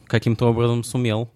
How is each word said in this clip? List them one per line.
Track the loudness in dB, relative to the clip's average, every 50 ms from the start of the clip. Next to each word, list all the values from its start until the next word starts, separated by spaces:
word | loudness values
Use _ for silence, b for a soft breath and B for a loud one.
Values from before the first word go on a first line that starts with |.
| _
каким-то | -2 -2 0 2 0 0 2 2 2
образом | 2 2 2 0 0 -2 -4
сумел. | -4 -4 -2 -2 -2 -2 -2 -4 -6 _